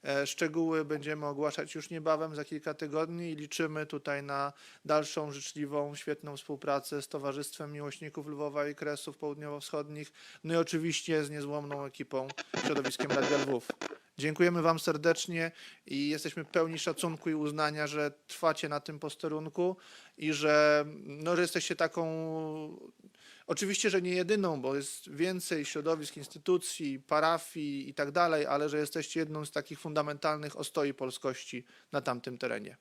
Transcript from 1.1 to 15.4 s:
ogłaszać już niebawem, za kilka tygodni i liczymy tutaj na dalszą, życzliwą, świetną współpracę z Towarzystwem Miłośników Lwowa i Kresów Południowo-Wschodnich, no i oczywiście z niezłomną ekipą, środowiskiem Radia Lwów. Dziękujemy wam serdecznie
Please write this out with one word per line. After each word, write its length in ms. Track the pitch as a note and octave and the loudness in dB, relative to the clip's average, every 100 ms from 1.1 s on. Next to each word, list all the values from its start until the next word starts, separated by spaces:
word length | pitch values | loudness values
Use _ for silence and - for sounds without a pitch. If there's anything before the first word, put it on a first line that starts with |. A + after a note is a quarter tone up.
| D3+ D3 | -4 -4
ogłaszać 500 | C#3+ D3+ D3 D3+ D#3+ | -2 -2 -2 -6 -8
już 140 | - | -8
niebawem, 460 | E3 D#3 D#3 D#3+ D3+ | -4 2 2 0 -6
za 100 | D3 | -8
kilka 280 | D3+ D#3 | -6 -6
tygodni 580 | D3 D#3 D3+ E3 E3+ E3+ | -6 -2 -2 -2 -4 -6
i 40 | D3+ | -6
liczymy 500 | D3 - D#3+ D#3 D3+ | -6 -2 -2 -2 -4
tutaj 380 | D3 D3 C#3+ | -6 -4 -4
na 300 | C#3+ C#3 C#3+ - - - D3+ | -2 -2 -2 -4 -20 -12 2
dalszą, 460 | D3+ D3+ - D3+ | 2 4 -4 -4
życzliwą, 640 | C#3 - D3 C#3+ D3 D3 C#3+ | -6 -10 -6 -2 0 -2 -6
świetną 420 | - D3 D3 C#3 | -6 -6 -6 -12
współpracę 640 | - C#3+ D3+ C#3 - D3 | -8 -4 0 0 0 -6
z 60 | C3+ | -4
Towarzystwem 640 | D3+ C#3 C#3 C#3+ - D3 | -4 -4 -4 -8 -8 -10
Miłośników 560 | D3 D3 C3+ D#3 D#3+ D3 | -8 -8 -10 -10 -10 -8
Lwowa 400 | C#3+ D3 C#3+ D3 | -4 -2 0 -2
i 80 | C#3+ | -2
Kresów 420 | D3+ D3 - C#3 | -4 -4 -8 -6
Południowo-Wschodnich, 960 | D3+ C#3+ D3 D3 - D3+ D3 D3 D3 - - - | -6 -6 -8 -8 -4 -4 -4 -8 -12 -16 -20 -12
no 100 | D#3+ | 2
i 40 | E3 | 2
oczywiście 680 | E3 E3 E3 D3+ - D#3 | 4 2 0 0 2 2
z 60 | C#3+ | 2
niezłomną 560 | D3 C#3+ D3 C#3+ C#3+ C#3 | -4 -4 -4 -4 -6 -6
ekipą, 420 | - C#3 C3 C3 - - - - | -8 -4 -2 -2 -8 -4 -2 2
środowiskiem 460 | C#3+ C3+ - D3 | 2 0 -2 2
Radia 260 | C#3 C3 C#3+ | 4 4 4
Lwów. 300 | C3+ B2 - - - - _ - | 2 0 -2 -6 -8 -10 _ -4
Dziękujemy 440 | D3 D#3 F3 F3 | -2 6 6 6
wam 180 | E3 D#3+ | 4 4
serdecznie 720 | - D3+ E3 E3 - E3+ | 2 4 4 4 0 -2